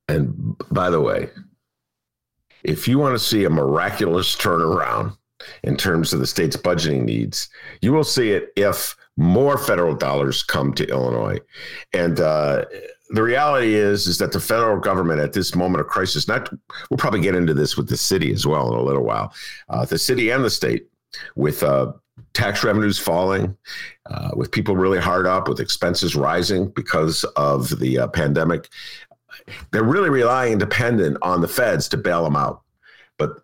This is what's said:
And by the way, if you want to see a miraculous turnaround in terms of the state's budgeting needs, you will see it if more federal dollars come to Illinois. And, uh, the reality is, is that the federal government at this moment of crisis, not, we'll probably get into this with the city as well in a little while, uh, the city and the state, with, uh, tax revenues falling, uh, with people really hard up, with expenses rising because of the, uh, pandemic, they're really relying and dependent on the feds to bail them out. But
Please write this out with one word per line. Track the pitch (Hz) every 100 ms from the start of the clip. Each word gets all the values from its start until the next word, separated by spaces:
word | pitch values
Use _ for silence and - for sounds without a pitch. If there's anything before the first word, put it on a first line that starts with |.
| -
And | 76 65 - 53 - -
by | 95 90
the | 82
way, | 62 50 - - - _ _ _ _ _ _ _ _ _ _ _
if | - 78 -
you | 135
want | 143
to | 120
see | - 107
a | 92
miraculous | 78 69 76 95 101 95 87 90 -
turnaround | 104 85 82 87 65 55 101 - _ _ - -
in | - 69
terms | 95 82 76
of | 71
the | 65
state's | - 82 -
budgeting | 87 85 78 67
needs, | 58 57 55 - - - - -
you | 113
will | 156
see | 147 - 113
it | 98 -
if | - 101 87 - - _ -
more | 82 98 143 139
federal | - 92 85 76
dollars | 69 71 69 -
come | - - 69
to | 69 -
Illinois. | 65 64 58 52 50 - - - - -
And, | 92 87 82
uh, | 80 78 73 69 - - - - _
the | 107
reality | 113 127 147 139 113
is, | 104 101 101 90
is | 87
that | 92
the | 92
federal | - 113 113 98
government | 101 92 85 76
at | 73
this | 101 90 92
moment | 90 87
of | -
crisis, | 104 95 78 73
not, | 120 - - _ - -
we'll | -
probably | 139 110
get | 90
into | 90 85
this | 73 73 -
with | -
the | -
city | - 95 73
as | 50 -
well | 76 60
in | 58
a |
little | 64 69
while, | 57 53 52 - - - -
uh, | -
the | 127 101
city | - 127 110
and | 131
the | 120
state, | - 64 58 - _ _ - -
with, | - 73 73
uh, | 71 69 60 - _ - -
tax | - 107 104
revenues | 113 104 104 98
falling, | - 85 92 95 92 101 - - - - -
uh, | - - -
with | -
people | 113 104 92
really | 92 92
hard | 85 92 92
up, | 92 -
with | -
expenses | - - 90 85 87
rising | 76 69 85 87 95 101
because | - - 80 80 78 -
of | - 73 71 64 69
the, | 65 64
uh, | 62
pandemic, | 85 73 73 80 82 - - - - - - _ - - - -
they're | 107
really | 113 180 180
relying | 135 120 131 123
and | 107
dependent | 101 - 117 113 80 -
on | 90 90
the | 85
feds | - 120 82 -
to | 78
bail | 87 85
them | 82 71
out. | 67 - _ _ - - - -
But | 76 -